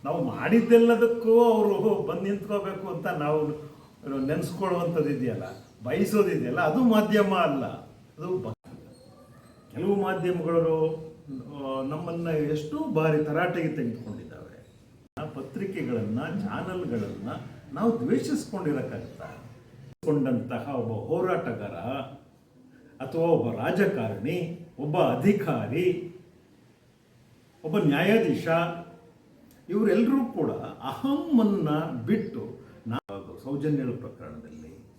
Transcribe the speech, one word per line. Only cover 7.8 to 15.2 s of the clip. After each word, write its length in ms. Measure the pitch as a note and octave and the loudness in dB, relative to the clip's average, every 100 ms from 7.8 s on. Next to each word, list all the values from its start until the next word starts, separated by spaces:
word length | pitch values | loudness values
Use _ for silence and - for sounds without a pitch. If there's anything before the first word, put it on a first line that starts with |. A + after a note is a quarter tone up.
| - - - - F3+ F#3 | -16 -20 -20 -12 -6 -4
ಬ-, 160 | A2+ - - - - - - - - - - - - | -4 -10 -16 -20 -20 -20 -20 -20 -20 -20 -20 -20 -16
ಕೆಲವು 220 | - G3 G3+ | -4 0 2
ಮಾಧ್ಯಮಗಳು, 1080 | F#3 E3 F3+ F3 D#3+ E3 D#3+ D#3+ D#3+ D#3 - - D3 C3 C#3+ C#3+ | 2 0 0 0 2 2 2 2 0 -2 -10 -18 -14 -14 -12 -10
ಆ, 260 | C3+ C3+ | -6 -4
ನಮ್ಮನ್ನ 460 | C3+ D#3 E3+ E3+ E3+ | -4 -6 -6 -6 -2
ಎಷ್ಟು 520 | D#3 D3 D3+ - D4 | 0 0 -2 -4 -4
ಬಾರಿ 440 | D#4 D#3+ D#3 D3+ | -2 2 2 2
ತರಾಟೆಗೆ 440 | D3+ D#3 F3+ F3 D#3+ | 2 2 0 0 -2
ತೆಗೆದುಕೊಂಡಿದ್ದಾವೆ. 1000 | D#3 A#2 G#2 G#2+ - - - - - - - - - - | -2 -4 -6 -10 -12 -14 -16 -18 -20 -20 -20 -20 -20 -16
ಆ 60 | - | -10